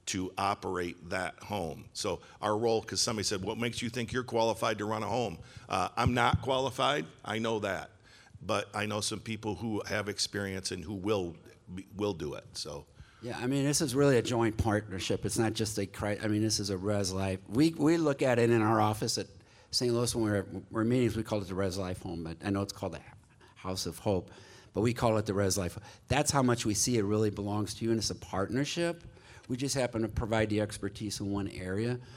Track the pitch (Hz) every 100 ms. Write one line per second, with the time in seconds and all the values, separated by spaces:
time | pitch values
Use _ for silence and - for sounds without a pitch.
0 | - 98 92 - 98 101 95 90 87 -
1 | 85 92 87 - - 104 80 69 - -
2 | 101 85 - - 104 107 117 113 - 95
3 | - 110 95 101 95 110 120 117 123 127
4 | 117 123 123 117 113 104 113 107 104 110
5 | 101 120 110 82 - - - 98 92 -
6 | 123 120 120 - 127 131 131 127 127 147
7 | 160 - - 110 113 110 98 87 - -
8 | - - - - 95 104 - 107 107 104
9 | 101 110 113 107 110 90 113 101 - 107
10 | 104 104 - 104 98 92 - 92 87 98
11 | 98 104 87 85 - - - 90 - 95
12 | 104 85 76 57 - - 78 73 - -
13 | - - 120 104 123 139 139 143 151 131
14 | 143 123 107 113 113 - 107 104 107 92
15 | - 95 101 - 113 110 107 - 98 -
16 | 104 104 107 104 107 101 98 92 98 104
17 | 92 95 95 95 - 110 160 165 147 170
18 | 151 139 135 120 117 117 107 110 107 107
19 | 120 - 95 - - - - - 123 120
20 | 120 123 107 101 98 92 - 110 113 127
21 | 117 107 107 107 92 92 98 92 90 90
22 | 92 85 80 80 101 98 98 - 95 -
23 | - - - - - - 95 92 92 80
24 | 113 92 - - - - - 95 113 120
25 | 120 110 107 98 98 98 87 - - -
26 | - 131 147 143 127 120 110 104 - 120
27 | 101 107 107 98 101 104 101 - 113 113
28 | 104 - - 90 98 123 143 170 170 170
29 | - - - - - 123 135 139 123 110
30 | 110 - 110 110 110 104 104 - 98 -
31 | 107 - 98 101 98 - 92 98 117 123
32 | 127